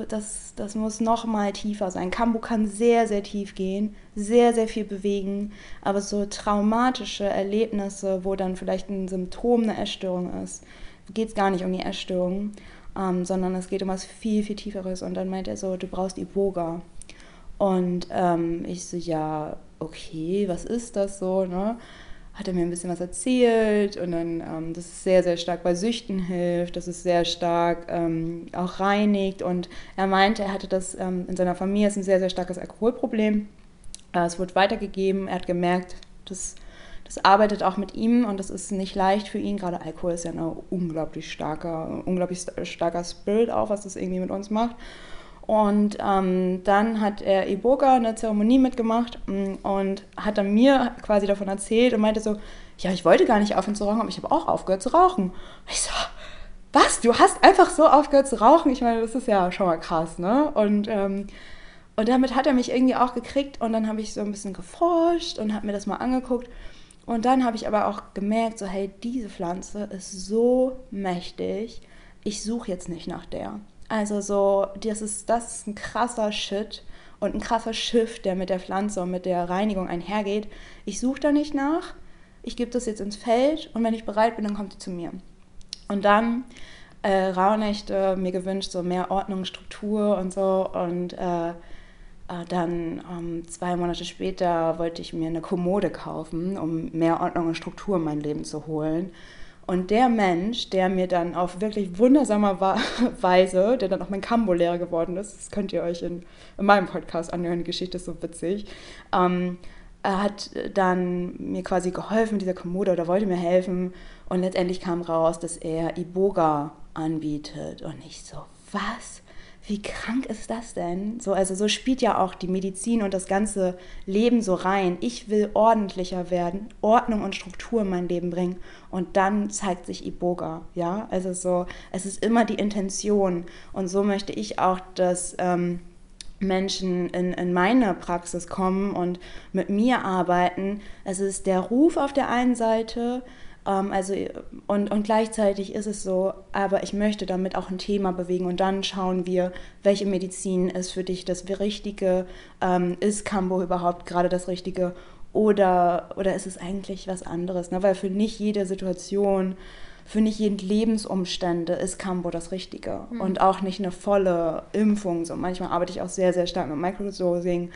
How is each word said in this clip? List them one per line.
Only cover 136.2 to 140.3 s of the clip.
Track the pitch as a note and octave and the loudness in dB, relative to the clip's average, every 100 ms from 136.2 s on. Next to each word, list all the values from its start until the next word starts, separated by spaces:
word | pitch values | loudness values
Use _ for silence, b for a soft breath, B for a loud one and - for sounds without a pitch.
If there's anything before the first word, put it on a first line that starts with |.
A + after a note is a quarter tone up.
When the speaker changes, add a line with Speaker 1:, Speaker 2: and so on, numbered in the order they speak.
| - - | -16 -4
Speaker 1:
Menschen | F#3+ F#3+ F#3+ - F#3 F3+ F3 | 0 0 0 -2 -2 0 -2
in, | F3+ F3+ | -2 -2
in | - F3+ | -2 0
meine | F3+ F#3 B3+ A3 | 2 4 6 4
Praxis | B3+ - F3 - F3 - | 0 -2 -4 -4 -8 -6
kommen | - F#3 F#3+ G3+ | -2 0 2 0
und | F3+ F3 F3 B B B | -2 -2 -4 B B B
mit | F#3 - | -4 0
mir | G3+ B3 B3 | 2 4 2
arbeiten. | F#3+ F#3 F3 | 0 0 2